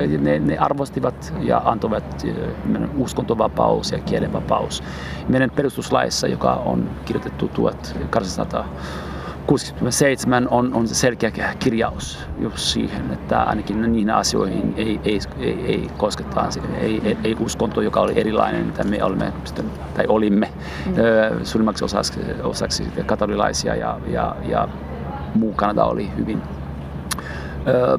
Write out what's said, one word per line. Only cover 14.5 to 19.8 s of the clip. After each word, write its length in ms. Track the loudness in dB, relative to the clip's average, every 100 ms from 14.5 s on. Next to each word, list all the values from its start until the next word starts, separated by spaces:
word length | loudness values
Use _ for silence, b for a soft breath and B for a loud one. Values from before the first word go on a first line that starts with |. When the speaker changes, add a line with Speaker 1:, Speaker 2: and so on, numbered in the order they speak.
| 0 -2 0
Speaker 1:
ei, 240 | -2 0
ei, 140 | 0 0 -2 -4
ei, 260 | -4 -2 0
ei 240 | -2 -2 -2
kosketaan, 540 | -2 -2 -4 -2 -2 -2 -4 -2
ei, 200 | 0 0
ei, 140 | 0 0
ei 120 | 0 0
uskonto, 400 | -2 0 -2 0
joka 200 | 2 2
oli 200 | 2 2
erilainen, 460 | 2 4 2 2 -2
mitä 180 | -2
me 200 | -2 0
olemme 280 | 0 0 -2 -4
sitten, 200 | -8 -6 -6 -8